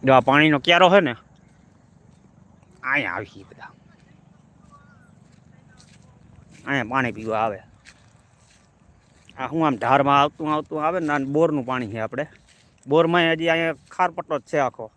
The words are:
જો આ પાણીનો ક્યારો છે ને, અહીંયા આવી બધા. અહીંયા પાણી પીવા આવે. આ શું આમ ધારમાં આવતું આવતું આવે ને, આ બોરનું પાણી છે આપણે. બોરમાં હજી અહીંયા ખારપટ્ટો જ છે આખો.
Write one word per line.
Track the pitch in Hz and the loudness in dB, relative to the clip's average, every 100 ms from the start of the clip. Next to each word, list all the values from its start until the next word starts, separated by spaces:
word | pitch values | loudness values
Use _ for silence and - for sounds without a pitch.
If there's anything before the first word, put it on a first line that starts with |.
| 131 | 6
જો | |
આ | 131 | 4
પાણીનો | 120 139 156 147 | 6 4 4 2
ક્યારો | 143 175 180 | 2 4 6
છે | 196 | 4
ને, | 156 117 _ _ _ _ _ _ _ _ _ _ _ _ _ _ _ _ | 2 -6 _ _ _ _ _ _ _ _ _ _ _ _ _ _ _ _
અહીંયા | 127 139 107 | -6 -4 -4
આવી | 90 107 98 95 | -8 -12 -18 -20
બધા. | - - _ _ _ _ _ _ _ _ _ _ 1077 _ _ _ _ _ _ _ - _ _ - - _ _ _ - _ - 127 | -20 -20 _ _ _ _ _ _ _ _ _ _ -20 _ _ _ _ _ _ _ -20 _ _ -20 -20 _ _ _ -20 _ -20 -6
અહીંયા | 139 110 | -4 -2
પાણી | 131 127 | -4 -4
પીવા | 104 110 110 | -6 -6 -4
આવે. | 113 98 - _ - _ _ _ _ _ _ _ _ _ _ _ _ _ _ - | -4 -6 -16 _ -20 _ _ _ _ _ _ _ _ _ _ _ _ _ _ -12
આ | 131 | -8
શું | 156 156 | -2 -2
આમ | 123 | 0
ધારમાં | 120 139 139 139 | 2 4 4 4
આવતું | 147 _ 156 | 2 _ -6
આવતું | 151 143 156 151 | -6 -6 -4 -4
આવે | 180 | -4
ને, | 156 | -4
આ | 147 | -4
બોરનું | 135 143 165 151 120 | -2 0 0 -2 -6
પાણી | 127 117 | -6 -6
છે | 110 | -8
આપણે. | 110 123 156 - _ _ _ _ - | -8 -8 -10 -14 _ _ _ _ 0
બોરમાં | 151 165 175 | 2 2 2
હજી | 165 160 165 | 2 0 -2
અહીંયા | 165 165 143 _ | -2 -2 -6 _
ખારપટ્ટો | - 180 165 165 147 | -4 -4 -4 -8 -8
જ | |
છે | - 151 | -4 -2
આખો. | 131 - 110 | -2 -4 -18